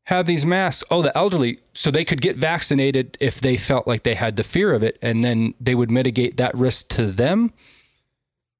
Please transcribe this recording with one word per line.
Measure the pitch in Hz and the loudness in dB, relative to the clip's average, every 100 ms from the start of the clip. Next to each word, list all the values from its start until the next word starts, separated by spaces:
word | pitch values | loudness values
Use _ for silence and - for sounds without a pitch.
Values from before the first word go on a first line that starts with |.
have | - 185 175 | -2 0 0
these | 165 160 | 0 2
masks. | 185 180 - - | 0 0 -4 -2
Oh, | 175 | 0
the | 156 151 | 2 0
elderly, | 196 175 120 113 _ | 0 2 0 -2 _
so | - 156 | -4 0
they | 143 | 0
could | 165 147 | 0 0
get | - 127 | -2 0
vaccinated | 156 170 - 139 139 131 127 - | -2 -2 0 0 2 0 -4 -4
if | - - | -4 0
they | 135 123 | 0 0
felt | - 127 - | 0 -2 0
like | 113 | -2
they | 120 | -2
had | 110 113 104 | -2 -2 -2
the | |
fear | - 175 202 | -2 0 2
of | 120 | 2
it, | 110 - | 0 -2
and | 117 113 | -2 0
then | 123 113 113 - | 2 2 -2 -2
they | 127 | 0
would | 123 117 | 2 2
mitigate | 123 120 117 120 - | 2 2 0 -2 0
that | 123 | -2
risk | 123 127 - - | 0 0 0 -4
to | - 107 | -2 -2
them. | 95 135 202 233 - - - _ _ _ _ _ _ _ _ | 0 0 2 0 -4 -20 -20 _ _ _ _ _ _ _ _